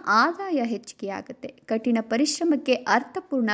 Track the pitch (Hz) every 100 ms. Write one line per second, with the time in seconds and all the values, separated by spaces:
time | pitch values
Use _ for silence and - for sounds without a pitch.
0 | - 214 285 349 392 302 233 233 - -
1 | 196 196 196 - - - - 226 247 226
2 | 220 226 302 - 339 294 - 247 247 214
3 | - - - 269 220